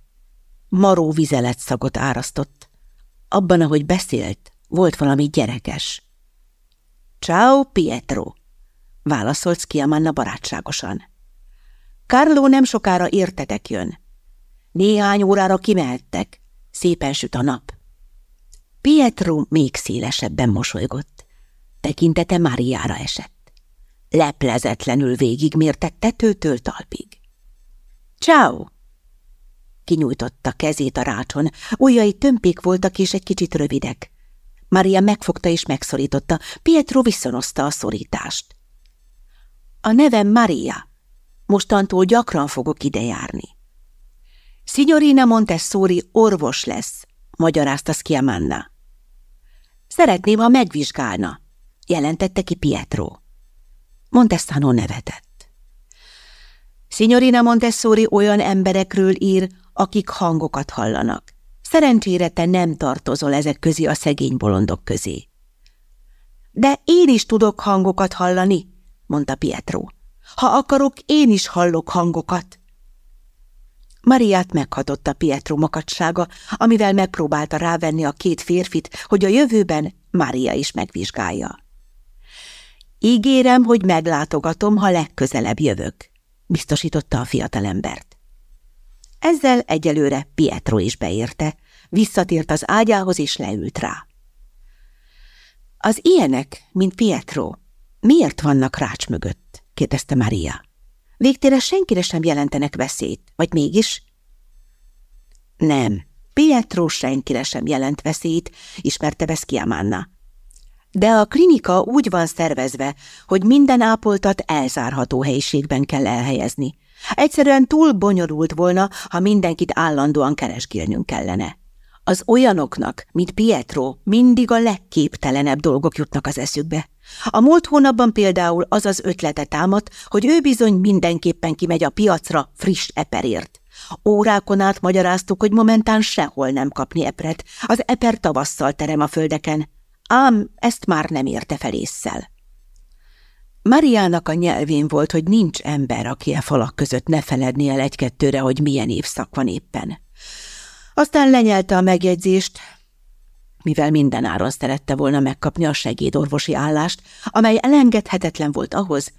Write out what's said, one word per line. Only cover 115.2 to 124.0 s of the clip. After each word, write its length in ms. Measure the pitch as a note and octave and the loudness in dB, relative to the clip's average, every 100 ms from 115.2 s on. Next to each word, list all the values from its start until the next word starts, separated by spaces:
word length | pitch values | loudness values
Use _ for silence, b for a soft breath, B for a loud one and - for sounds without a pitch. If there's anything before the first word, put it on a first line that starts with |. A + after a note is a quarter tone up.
helyiségben 600 | C#3 C3 - D3 C#3+ C3+ | -2 -2 -2 -4 -2 -2
kell 240 | C#3 C#3 A2 | -2 -2 -2
elhelyezni. 680 | A#2+ C3 C3 A#2 - C#3 - B B B | -2 -4 -4 -4 -6 -8 -10 B B B
Egyszerűen 540 | G#3+ D4+ - C#4 C4+ C4 | 0 0 2 4 4 4
túl 240 | D4+ D#4+ | 4 4
bonyolult 640 | G3+ G3 F#3 E3+ D3+ D#3+ | 4 2 0 -2 -2 -4
volna, 360 | D#3 F3+ F3+ G3 B B | 0 0 2 -2 B B
ha 100 | F3 | -2
mindenkit 520 | G3 G#3 F3+ D#3 F3 | 2 2 0 -2 -4
állandóan 600 | - E3 D3 C#3+ D3 C3+ D3 | -2 0 0 0 2 0 -2
keresgélnünk 720 | B2+ B2 - G2+ E2 G#2+ - | -6 -8 -10 -6 -4 -4 -6
kellene. 520 | - E2+ F#2 F2 - - _ _ _ | -6 -6 -6 -8 -12 -20 _ _ _
Az 200 | - F#3 - | -4 -2 2
olyanoknak, 800 | A#3+ B3+ F#3 C#3 - - - - | 4 4 2 -2 -6 -8 -8 -8
mint 200 | D#3+ F3+ | -4 -4
Pietro, 640 | - A3 D#3+ A#2 D3 C3 - | 0 0 0 -2 -6 -6 -6